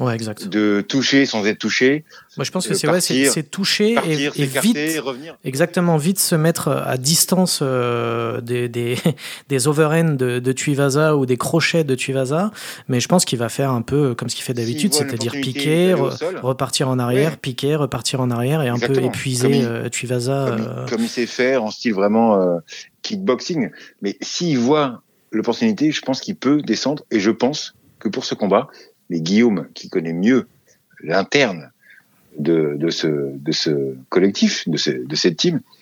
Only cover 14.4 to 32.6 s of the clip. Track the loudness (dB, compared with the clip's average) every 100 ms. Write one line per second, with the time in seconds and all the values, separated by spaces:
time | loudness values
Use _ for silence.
14.4 | -6 -4 -4 0 2 2 0 -2 -4 -4
15.4 | -4 -2 2 4 4 4 0 -2 -6 -4
16.4 | -4 -2 -2 -2 0 0 2 2 2 -2
17.4 | -8 -4 0 0 0 -4 -4 -2 -2 0
18.4 | 0 0 0 0 0 0 0 -2 -4 0
19.4 | 2 2 2 -2 -6 -6 -4 -2 -2 -2
20.4 | 0 -2 -4 -6 -4 -4 -2 -4 -4 0
21.4 | 2 2 0 -4 -2 2 2 4 4 4
22.4 | 2 0 -4 -16 -20 _ -8 -4 0 -2
23.4 | -2 -4 -4 -6 -20 _ -8 -6 -8 -4
24.4 | 0 2 2 2 0 -4 _ _ _ -4
25.4 | -2 0 0 2 0 0 -4 -4 -6 -4
26.4 | 0 2 2 -2 -2 -4 -2 0 2 2
27.4 | 0 -2 -8 -16 _ -10 -6 -6 -6 -4
28.4 | 2 2 0 -8 -20 _ -6 -4 2 4
29.4 | 4 2 -4 -14 -8 -4 -4 0 2 2
30.4 | 0 _ _ _ _ -14 -4 -2 0 2
31.4 | 2 -2 -12 _ _ -20 _ _ _ -4
32.4 | 0 2